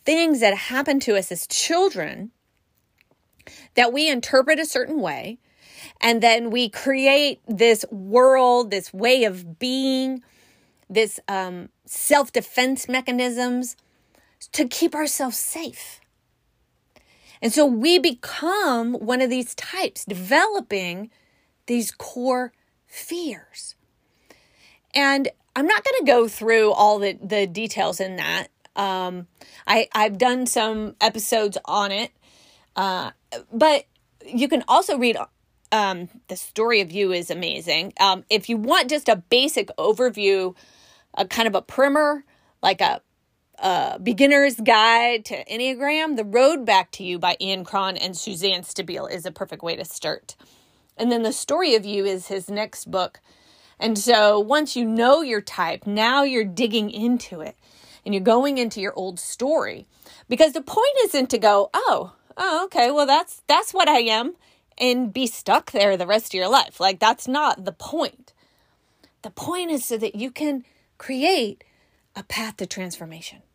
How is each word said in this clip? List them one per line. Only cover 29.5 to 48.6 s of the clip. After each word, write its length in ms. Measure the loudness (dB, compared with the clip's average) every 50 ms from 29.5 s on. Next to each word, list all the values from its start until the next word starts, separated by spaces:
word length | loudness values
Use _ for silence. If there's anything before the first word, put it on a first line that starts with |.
| -20 -14 -6 -2
I, 200 | 0 0 -2 -2 -2
I've 240 | -2 0 0 0 0
done 300 | 0 0 0 -2 -4 -2
some 480 | -2 -2 -2 -2 -4 -6 -8 -10 -4 _
episodes 580 | -2 -2 -2 -4 -6 -2 -2 0 0 -2 -4 -6 -6
on 260 | -2 -2 -2 -2 -2
it, 200 | -4 -6 -6 -8 -12 _ _ _ _ _ _ _ _ _ _ _ _
uh, 360 | -6 -4 -4 -4 -6 -8 -10 -12 _ _ _ -14 -14 -14 _ 0
but 320 | 2 4 4 4 2 -2 _ _ _ _ _ _ _ -20
you 220 | -8 -2 -2 0 0
can 160 | 0 -2 2 4
also 300 | 4 4 4 2 -2 0
read, 200 | 0 0 0 -2 -6 -10 _ _ _ _ _ _ _ _
um, 380 | 0 0 0 0 -2 -6 -8 -14 -16 -20 _ _
The 80 | -14
Story 460 | -14 -14 -10 -4 -2 0 2 2 2
of 100 | 0 0
You 200 | -2 -2 -2 0 0
is 160 | -2 -4 -6
amazing. 640 | -8 -6 -6 -6 -6 -8 -4 -2 -2 -2 -2 -6 0 2
Um, 260 | 2 2 2 0 -2 _
if 200 | -2 -2 0 -2
you 80 | -4 -4
want 320 | 0 2 2 2 2 2
just 200 | 0 0 2 2
a 60 | 2
basic 540 | 2 2 _ 2 2 2 2 0 -2 -4 -4 -6 -2
overview, 800 | 0 0 2 2 0 -2 0 0 2 2 2 2 0 -4 -8 _ -20 _ _ _ _ _ _ _ _ _ -6
a 120 | -6 -4
kind 220 | -4 0 0 0 0
of 80 | 0
a 60 | -2
primer, 640 | -4 -4 0 2 2 4 4 2 2 2 0 -2 -8 _ _ _ _ _ _ _
like 200 | 0 0 0 2
a, 200 | 0 0 0 -2 -8 _ _ _ _ _ _ _ _ _ _ -4
a 400 | -2 0 0 0 -2 -2 -6 -6
beginner's 560 | -4 -4 2 4 4 6 6 6 4 4 2
guide 720 | 0 2 4 6 6 6 6 6 4 4 2 0 -2 -4
to 200 | -8 -12 -12 -10
Enneagram, 680 | -10 -8 -4 -4 -4 -4 -2 -2 -2 0 0 0 -2 -2
The 100 | -4 -4
Road 400 | 0 2 4 4 6 4 2 0
Back 260 | 2 2 2 2 0 -8
to 100 | -14 -10
You 160 | -8 -6 -2
by 180 | -2 -2 -2 -2
Ian 240 | -4 -6 -6 -6 -6
Cron 320 | -6 -4 -2 -2 -2 -4
and 220 | -6 -8 -8 -8 -8
Suzanne 440 | -10 -10 -8 -4 -2 -2 -2 -2